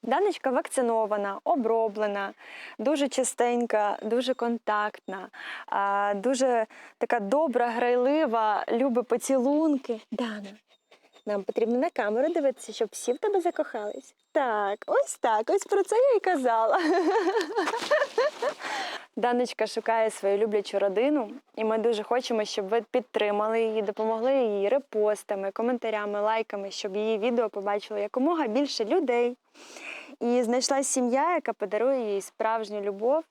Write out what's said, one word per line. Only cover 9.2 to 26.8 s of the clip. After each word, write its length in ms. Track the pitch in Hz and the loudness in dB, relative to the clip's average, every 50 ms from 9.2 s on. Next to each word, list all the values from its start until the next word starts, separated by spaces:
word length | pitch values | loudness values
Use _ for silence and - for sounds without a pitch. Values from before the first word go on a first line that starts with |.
| - - 269 262 240 269 285 302 320 320 294 262 - - 240 220 - _ | 0 0 2 2 4 4 2 4 4 2 2 0 -2 -6 -8 -8 -8 _
Дана, 400 | - - 254 233 214 214 202 196 202 214 _ _ _ _ _ _ - _ _ _ _ - _ | -6 -6 -4 -6 -6 -8 -12 -14 -16 -18 _ _ _ _ _ _ -20 _ _ _ _ -16 _
нам 160 | - 208 202 196 | -4 -4 -4 -2
потрібно 360 | - 226 - 226 220 240 247 | -2 0 0 0 2 2 2
на 120 | 269 339 | 0 0
камеру 420 | _ - 233 208 208 226 262 320 - | _ -2 -2 -2 0 0 0 0 0
дивитися, 400 | 339 294 277 254 - - - 214 | 2 0 0 -2 -2 -10 -14 -4
щоб 160 | - 233 202 - | -4 -4 -4 -4
всі 200 | - - - 247 | -8 -4 -4 -4
в 60 | 302 | 0
тебе 220 | - 427 415 392 | 0 0 0 2
закохались. 760 | 339 349 330 - 302 - - 233 208 208 208 - - - _ _ _ _ _ | 0 0 0 -2 -4 -4 -4 -8 -6 -6 -8 -10 -14 -16 _ _ _ _ _
Так, 520 | 320 277 247 220 214 208 196 202 214 - | 0 0 2 2 0 0 0 -2 -4 -4
ось 300 | - - 494 571 - - | 0 2 2 2 0 -4
так, 340 | - - 254 220 214 220 - | -2 0 2 2 2 2 2
ось 140 | 330 403 - | 0 0 2
про 180 | - - 403 392 | 0 0 0 2
це 140 | - 427 | 2 4
я 200 | 453 508 571 508 | 4 4 6 4
й 40 | 403 | 4
казала. 600 | - 381 370 294 262 247 226 226 226 226 - 381 349 | 2 2 0 2 2 2 2 2 2 4 2 2 2
<laughs> 60 | 311 349 339 359 311 370 440 381 330 392 453 359 302 403 466 359 302 - 480 - - 587 605 539 - - - 494 605 - - - 523 - - - - 855 831 784 719 - - - - _ - | 2 2 2 2 2 2 2 2 2 0 0 -2 -2 -2 -2 -2 -2 -2 -4 -2 0 2 2 2 0 0 0 0 0 0 -2 -4 -4 -4 -4 -8 -8 -6 -6 -6 -6 -8 -10 -12 -12 _ -2
Даночка 480 | 208 240 240 247 247 233 - - 214 | 0 0 2 2 0 -2 -2 -2 -4
шукає 440 | 214 - 226 220 - 226 226 220 220 | -2 -2 -4 -2 0 2 2 2 0
свою 280 | 214 - - 196 202 202 | -2 -2 0 0 2 2
люблячу 400 | 214 220 208 214 202 - - 196 | 2 2 2 0 -2 0 -2 0
родину, 520 | 196 202 190 202 233 277 302 302 240 208 196 262 _ _ _ | 0 2 2 2 2 2 2 2 0 -4 -8 -16 _ _ _
і 80 | - 220 | -4 -2
ми 140 | 220 220 220 | 0 0 2
дуже 240 | 214 233 233 208 214 | 2 2 0 0 0
хочемо, 420 | - 240 247 254 - 240 220 214 | 0 -2 -2 0 0 -2 -2 -2
щоб 240 | 208 - - 202 190 | -2 -4 -6 -4 0
ви 120 | 214 233 220 _ | 0 -2 -2 _
підтримали 720 | - 247 233 _ _ 220 214 208 208 208 214 220 226 226 226 | -2 -2 -2 _ _ 0 0 2 2 0 0 0 2 0 0
її, 200 | 226 214 220 208 | 0 0 -2 -2
допомогли 540 | 196 208 - 220 220 226 220 220 254 269 | -2 -2 -2 -2 -2 -2 0 0 2 2
їй 320 | 277 254 226 208 202 196 202 | 2 2 2 0 0 0 2
репостами, 840 | 226 285 269 _ - 214 208 208 208 202 - _ 208 196 190 196 | 2 0 -2 _ -2 0 2 2 2 0 -2 _ -6 -4 -4 -6
коментарями, 680 | 196 - 226 240 254 233 - 226 220 214 208 208 202 208 | -4 -2 -2 0 0 0 -2 -4 -4 -2 -2 -2 -2 0
лайками, 500 | 208 214 220 226 226 _ - 202 196 196 | 0 0 0 0 -2 _ -6 -8 -8 -8
щоб 260 | 190 - | -10 -8